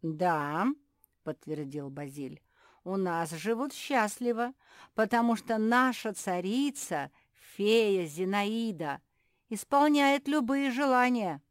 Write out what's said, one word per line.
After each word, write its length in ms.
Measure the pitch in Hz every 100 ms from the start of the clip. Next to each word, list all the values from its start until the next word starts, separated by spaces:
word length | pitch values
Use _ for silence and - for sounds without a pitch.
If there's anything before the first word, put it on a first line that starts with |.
«Да», 640 | 165 156 180 160 147 151 220 302 _ _ _ _
подтвердил 640 | - 147 - 151 143 147 139
Базиль, 500 | 139 143 143 135 147 _ _ _ _
«у 120 | - 190
нас 340 | 185 165 165
живут 420 | 160 175 226 277
счастливо, 800 | - - 269 214 - 240 226 240 269 _ - -
потому 420 | - 220 240 233 226
что 220 | - 226
наша 540 | 220 240 262 240 220
царица, 1000 | 208 - 180 180 233 285 269 - 160 139 _ _ _ - -
фея 500 | 202 226 220 196 170
Зинаида, 920 | 147 185 202 202 226 226 175 156 139 _ _ _ _ _
исполняет 800 | 214 - 285 294 294 277 277 277
любые 420 | 302 233 277 277
желания». 720 | 247 277 254 247 247 196 143 _